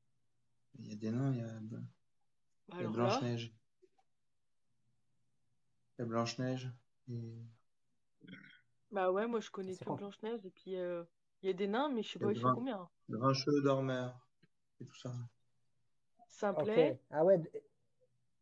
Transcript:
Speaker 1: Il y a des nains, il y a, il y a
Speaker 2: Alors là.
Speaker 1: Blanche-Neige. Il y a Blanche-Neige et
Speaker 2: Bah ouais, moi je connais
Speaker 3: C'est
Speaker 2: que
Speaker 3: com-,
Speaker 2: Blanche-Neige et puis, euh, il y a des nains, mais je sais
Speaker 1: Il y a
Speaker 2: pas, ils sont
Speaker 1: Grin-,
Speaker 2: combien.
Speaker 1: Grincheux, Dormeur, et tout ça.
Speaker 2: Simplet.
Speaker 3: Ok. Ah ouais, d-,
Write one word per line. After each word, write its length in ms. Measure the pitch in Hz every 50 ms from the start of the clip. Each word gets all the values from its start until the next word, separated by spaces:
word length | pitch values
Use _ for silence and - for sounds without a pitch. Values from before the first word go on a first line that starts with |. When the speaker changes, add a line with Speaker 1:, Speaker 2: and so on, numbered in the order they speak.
| _ _ _ _ _ _ _ _ _ _ _ _ _ _ - 117
Speaker 1:
Il 100 | 117 110
y 40 | 107
a 40 |
des 140 | 104 110 110
nains, 220 | 113 123 139 135 131
il 60 | 120
y 40 | 113
a, 40 | 113 110 113
il 100 | 110 110 113
y 1000 | 117 120 120 - _ _ _ _ _ _ _ _ _ _ _ _ _ _ - 170
a 40 | 180
Speaker 2:
Alors 120 | 117 110
là. 60 | 110
Speaker 1:
Blanche-Neige. 580 | 117 117 190 220 262 123 120 120 120 117 113 - - _ _ _ _ - _ _ _ _ _ _ _ _ _ _ _ _ _ _ _ _ _ _ _ _ _ _ _ _ _ _ _ _ _ _ _ _ _ _ _ _ _ _ _ _ _ _ -
Il 20 |
y 20 | 120
a 20 |
Blanche-Neige 640 | 113 113 117 117 113 - - - 131 131 127 127 127 - - _ _ _ _ _ 127
et 260 | 120 117 117 113 113 117 117 113 - _ _ _ _ _ _ _ _ _ _ _ _ _ - - - - - - - - _ _ _ _ _ _
Speaker 2:
Bah 200 | 208 196 185 185
ouais, 160 | 185 196 220
moi 140 | 240 233 220
je 100 | 208 -
connais 220 | - 202 190 190 185
Speaker 3:
C'est 100 | 180 -
Speaker 2:
que 60 | 208
Speaker 3:
com-, 60 | 196
Speaker 2:
Blanche-Neige 480 | 196 202 202 196 - 214 220 233 220 190
et 60 | 185
puis, 260 | - - - 185 190
euh, 280 | 185 180 175 175 170 170 - _ _ _ _ _ _ -
il 60 | 190
y 20 |
a 20 | 185
des 160 | 180 202 196
nains, 200 | 208 240 285 302
mais 140 | 262 220 202
je 100 | - -
sais 60 | 180
Speaker 1:
Il 40 | 117
y 20 |
a 40 | -
Speaker 2:
pas, 40 | 214
ils 80 | 160
sont 60 | 120 127
Speaker 1:
Grin-, 60 | 127
Speaker 2:
combien. 340 | 120 123 - 110 - 180 - _ _ _ -
Speaker 1:
Grincheux, 540 | 110 110 123 135 135 135 - 151 147 143 135
Dormeur, 560 | 143 135 135 135 131 127 127 127 123 - - - _ _ _ - _ _ _ _ _ _ _
et 60 | 131
tout 100 | - -
ça. 160 | - - 127 123 123 120 117 - _ _ _ _ _ _ _ _ _ _ _ _ _ _ _ _ _ - _
Speaker 2:
Simplet. 640 | - - 214 202 185 156 147 208 220 240 262 311 -
Speaker 3:
Ok. 60 | - - _
Ah 140 | 143 151 160
ouais, 140 | 190 196 175
d-, 120 | 156 - - 440 - - _ _ _ _ _ _ _ _ _ _ _ _ _ _